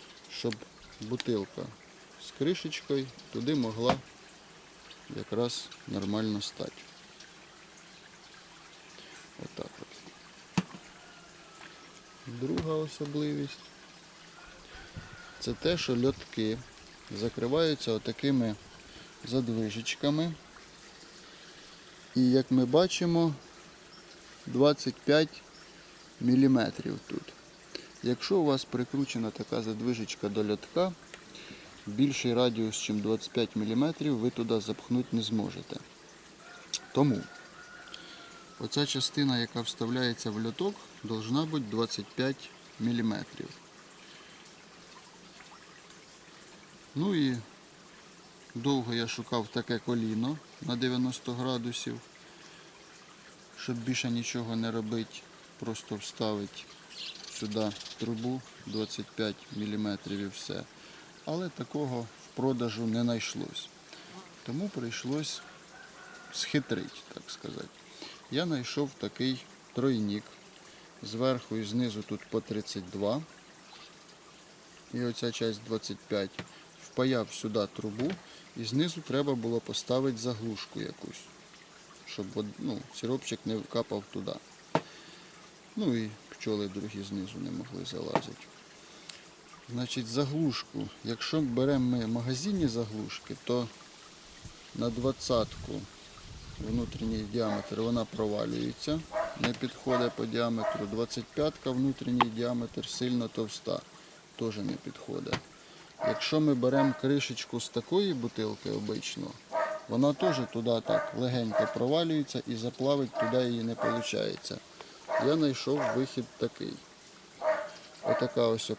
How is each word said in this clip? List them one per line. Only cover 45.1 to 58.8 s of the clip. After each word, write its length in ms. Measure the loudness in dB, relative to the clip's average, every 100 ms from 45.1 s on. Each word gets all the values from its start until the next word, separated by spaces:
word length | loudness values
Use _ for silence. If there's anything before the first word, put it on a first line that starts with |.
| -20 -20 -20 -20 -20 -20 -20 -20 -20 -20 -20 -20 -20 -20 -20 -20 -20 -8 0
Ну 200 | 2 4
і 220 | 4 2 -4 -16 -20 -20 -20 -20 -20 -20 -20 -20 -12 -2
довго 380 | 2 2 2
я 140 | 0 0
шукав 400 | -4 -2 -2 0
таке 320 | -2 0 0
коліно 580 | 2 2 2 2 0 -2 -8 -8
на 140 | -4 0
дев'яносто 580 | 2 2 2 0 -4
градусів, 680 | -2 0 0 -2 -4 -4 -8 -10 -20 -20 -20 -20 -20 -20 -20 -20 -20 -20 -20 -20 -20 -18 -8
щоб 180 | -4 -2
більше 360 | 0 0 0
нічого 440 | 0 0 -2 -2 0
не 160 | 0
робити, 500 | 0 0 -2 -2 -8 -16 -20 -20 -8
просто 360 | -4 -4 -4 -6
вставити 680 | -6 -2 0 0 -2 -8 -16 -18 -16 -12 -10 -10 -12
сюди 380 | -6 -2 0 0 -2 -8 -6
трубу 440 | -4 -2 -2 -2 -6 -14 -6
двадцять 400 | -4